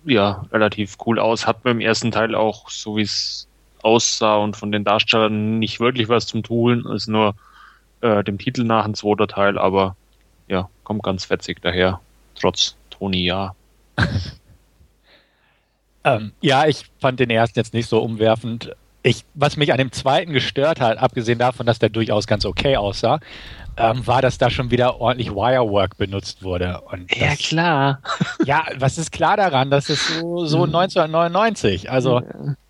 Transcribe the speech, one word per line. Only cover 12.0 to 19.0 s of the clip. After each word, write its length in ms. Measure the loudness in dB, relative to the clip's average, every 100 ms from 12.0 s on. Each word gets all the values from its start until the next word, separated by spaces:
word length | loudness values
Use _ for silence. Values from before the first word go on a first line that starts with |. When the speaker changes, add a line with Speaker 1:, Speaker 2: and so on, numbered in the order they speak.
| _ _ _
Speaker 1:
trotz 400 | 0 0 0 -4 -6 _
Tony 340 | -10 -4 -2
Ja. 300 | -2 -2 -6 -10 _ _ _ -4
<laughs> 80 | -2 -2 -6 -16 _ -20 _ _ _ _ _ _ _ _ _ _ _ _ _ _
Speaker 2:
Ähm, 280 | 0 0 -2 -2
ja, 260 | 2 4 4
ich 180 | 0 -8 _
fand 200 | 0 2
den 100 | 2
ersten 280 | 4 2 0
jetzt 160 | -2
nicht 140 | -4 0
so 120 | 0
umwerfend. 720 | 0 2 2 2 -2 -8 -12 -18 _ _